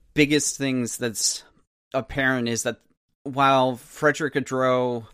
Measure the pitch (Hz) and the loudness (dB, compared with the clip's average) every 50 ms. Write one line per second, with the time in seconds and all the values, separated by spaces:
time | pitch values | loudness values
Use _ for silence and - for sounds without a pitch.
0 | _ _ _ 151 147 139 151 143 - - - - 139 135 131 127 120 110 - - | _ _ _ 2 4 4 4 2 0 -2 -4 -2 -2 -2 -2 -2 -2 -4 -4 -6
1 | 123 117 101 - - - - - - _ _ _ _ _ _ _ _ _ - 135 | -6 -6 -4 -2 -4 -4 -4 -6 -10 _ _ _ _ _ _ _ _ _ -6 -6
2 | 127 - - 147 135 131 131 127 117 117 117 110 - 120 110 - _ _ _ _ | -6 -4 -4 0 0 0 0 0 -2 -2 -4 -2 -4 -4 -6 -6 _ _ _ _
3 | _ _ _ _ _ 147 123 139 139 135 135 131 127 131 123 113 - - - - | _ _ _ _ _ -8 -2 2 4 4 6 4 4 2 0 -4 -10 -18 -6 0
4 | 156 147 139 - 147 131 - 143 127 - 131 131 131 127 127 127 123 123 123 117 | 2 2 2 2 -2 -2 -2 -4 -4 -2 -2 0 2 2 2 2 0 0 -2 -4
5 | 110 - | -8 -12